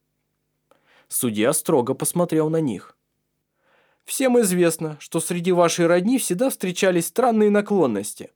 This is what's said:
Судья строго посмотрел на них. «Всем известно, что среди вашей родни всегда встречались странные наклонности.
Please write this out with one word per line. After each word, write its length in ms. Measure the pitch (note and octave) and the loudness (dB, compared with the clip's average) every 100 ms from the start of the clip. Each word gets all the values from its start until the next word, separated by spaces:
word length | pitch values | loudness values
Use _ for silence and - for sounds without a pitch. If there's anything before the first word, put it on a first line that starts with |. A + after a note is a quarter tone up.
| _ _ _ _ _ _ _ _ _ _ - | _ _ _ _ _ _ _ _ _ _ -10
Судья 440 | - A#2+ G#2+ A#2 | -4 -2 0 0
строго 420 | - - D3 A#2+ | 0 0 0 0
посмотрел 560 | C3+ - F3 F3 D#3 D#3 | -4 -4 -2 -2 0 0
на 100 | E3 | -2
них. 360 | D3 F#2 - _ _ _ _ _ _ _ _ _ _ _ | -2 -4 -10 _ _ _ _ _ _ _ _ _ _ _
«Всем 340 | - - C4 A#3+ | -10 -2 2 2
известно, 580 | G3+ F3+ E3+ E3 D#3+ D3+ | 2 2 0 0 -8 -10
что 200 | - E3+ | -8 -6
среди 320 | - F3 F3 | -4 -4 0
вашей 340 | F3 E3 - E3+ | 4 2 4 2
родни 320 | F3+ G3 B3+ | 2 2 0
всегда 320 | - F3+ C4 | -2 -2 -2
встречались 560 | - F#3 F3 F#3+ F3 - | -2 -6 0 0 2 -2
странные 440 | - A#3+ A3 G#3 | 0 0 4 2
наклонности. 800 | G#3 G3+ G3+ C3+ G2+ G#2 - - | 2 0 0 0 -2 -6 -12 -16